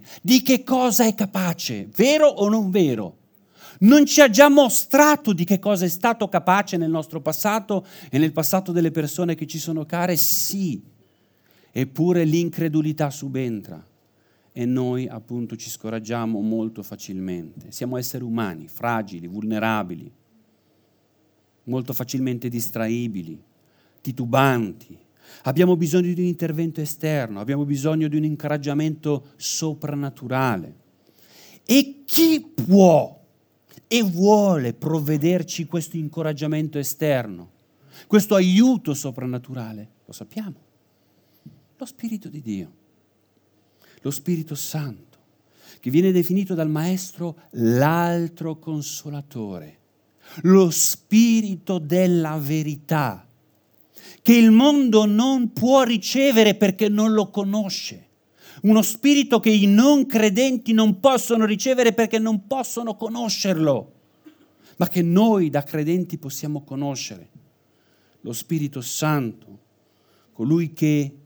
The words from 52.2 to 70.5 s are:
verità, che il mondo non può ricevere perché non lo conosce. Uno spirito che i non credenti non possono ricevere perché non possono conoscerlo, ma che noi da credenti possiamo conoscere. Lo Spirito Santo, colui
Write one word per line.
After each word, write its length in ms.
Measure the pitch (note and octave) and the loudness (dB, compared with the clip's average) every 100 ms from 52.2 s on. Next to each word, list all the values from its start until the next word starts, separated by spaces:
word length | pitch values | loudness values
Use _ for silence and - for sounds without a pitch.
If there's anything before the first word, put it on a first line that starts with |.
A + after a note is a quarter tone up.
| D#3+ D#3 | 0 -4
verità, 880 | C#3+ D#3 D#3 D3 - D#3+ C3 F#2+ _ _ _ _ _ _ _ - - - | -4 -4 -4 -8 -4 -2 -2 -6 _ _ _ _ _ _ _ -20 -20 -2
che 100 | - | 4
il 200 | A#3+ A3+ | 8 8
mondo 540 | A3 C#4 C#4+ C4 G#3+ G#3+ | 8 6 4 4 4 4
non 460 | G#3 B3+ C4+ A#3 | 2 2 0 -2
può 300 | - A#3+ C4+ | -2 2 4
ricevere 720 | B3+ A#3 - B3+ C#4 A3+ G#3+ | 4 0 -2 0 2 4 4
perché 340 | G3+ G3+ F#3+ G#3+ | 4 2 2 0
non 240 | G#3 A3 | 0 2
lo 180 | G#3+ G3 | 2 0
conosce. 760 | G#3 G3 G#3 G3 F#3 - F#2+ _ _ _ _ - - | -4 -4 -4 -6 -8 -12 -16 _ _ _ _ -20 -2
Uno 200 | G3 A3 | 4 4
spirito 580 | - - C#4 C#4+ B3+ A3+ | 2 0 2 2 4 2
che 100 | A3 | 4
i 160 | G#3+ G3+ | 4 6
non 400 | G3+ C4 C#4+ C4 | 6 6 4 2
credenti 680 | A3+ G#3+ G3 C4 B3+ A#3 | 2 2 2 0 0 0
non 280 | A3 A3 F#3+ | 2 2 4
possono 440 | C4+ B3+ - A#3 | 2 2 0 0
ricevere 480 | A3 G#3 C4 B3+ A#3+ | 0 0 -2 2 2
perché 280 | A#3 A3 A3+ | 2 0 0
non 260 | A3 G#3+ - | -2 -4 -4
possono 480 | C4 A#3 - A#3 | -6 -6 -8 -8
conoscerlo, 960 | G#3 A3 A#3 A#3 - G3 E3 D#3 B2+ - _ _ _ _ _ _ _ _ - | -8 -8 -6 -6 -4 -2 0 0 0 -4 _ _ _ _ _ _ _ _ -4
ma 100 | F3 | -2
che 160 | F3+ | 0
noi 480 | E3+ F3 A3 G#3 D#3+ | 2 4 4 2 0
da 140 | C#3+ | -2
credenti 520 | C#3+ D#3+ D3+ F3+ F3 D#3 | -4 -6 -2 -2 -4 -10
possiamo 460 | C3+ - D3+ D3+ | -12 -10 -8 -10
conoscere. 680 | C#3+ C3+ C#3+ C3+ - F#2+ E2+ - _ _ _ _ _ _ _ _ | -10 -8 -8 -8 -10 -14 -20 -20 _ _ _ _ _ _ _ _
Lo 120 | - | -14
Spirito 480 | A#2+ - E3 D3 C#3 | -12 -6 -4 -4 -8
Santo, 800 | B2 - D#3 D3 A#2+ G#2 - G2+ _ _ _ _ _ _ _ | -10 -4 -2 0 -2 -8 -18 -20 _ _ _ _ _ _ _
colui 400 | - A#2 | -6 0